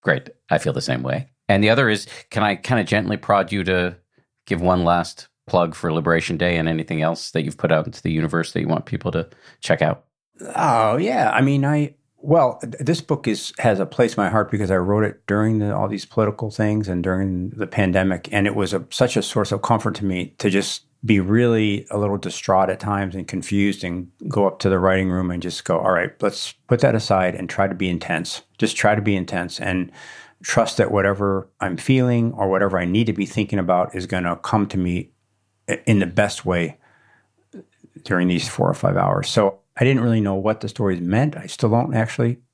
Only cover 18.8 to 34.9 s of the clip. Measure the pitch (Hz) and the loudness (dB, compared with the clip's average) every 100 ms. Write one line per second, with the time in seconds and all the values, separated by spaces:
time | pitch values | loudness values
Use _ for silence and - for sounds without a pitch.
18.8 | - - 127 - - - 101 101 - 113 | -6 0 2 2 -2 -2 -2 -2 0 0
19.8 | 107 95 101 90 90 _ 104 95 98 - | 0 -4 -4 -4 -6 _ 0 0 -2 -6
20.8 | _ _ 110 101 92 110 120 113 107 101 | _ _ 2 2 4 2 4 2 2 -2
21.8 | - 104 104 98 87 - - 95 92 92 | -4 -4 -2 -4 -6 -8 2 2 4 0
22.8 | 104 101 196 95 - 95 - 101 101 98 | -2 -2 -2 -6 -6 -8 -2 0 2 0
23.8 | 92 90 90 _ - 107 98 - 101 95 | -6 -6 -10 _ -4 2 0 2 0 4
24.8 | 95 95 92 90 90 87 87 82 - 85 | 4 4 2 0 -2 -4 -6 -8 -2 0
25.8 | 92 87 95 - 104 - - - _ 120 | 2 0 0 -2 -4 -2 -12 -14 _ 2
26.8 | 139 113 - 95 92 87 90 - 98 92 | 4 2 2 2 2 -2 -8 -2 0 0
27.8 | 95 87 - 82 87 - _ _ 110 - | -2 -2 -2 -4 -4 -10 _ _ -2 4
28.8 | 107 107 104 98 87 92 90 - - 92 | 4 4 2 0 -2 -4 -6 -6 -4 -2
29.8 | 90 - - - - _ - - 113 - | -4 -10 -20 -20 -20 _ -2 0 2 2
30.8 | 107 104 98 98 101 98 - _ 98 85 | 2 2 2 2 0 0 -4 _ -6 -4
31.8 | - 135 123 120 117 113 98 95 98 92 | 2 2 4 2 0 0 0 2 2 0
32.8 | 87 98 113 90 95 - 104 101 90 90 | 0 2 2 0 -2 -2 -2 -2 2 2
33.8 | 90 95 90 92 87 85 - 110 98 98 | 0 -4 -6 -4 -2 -4 -2 0 0 -2
34.8 | 90 | -2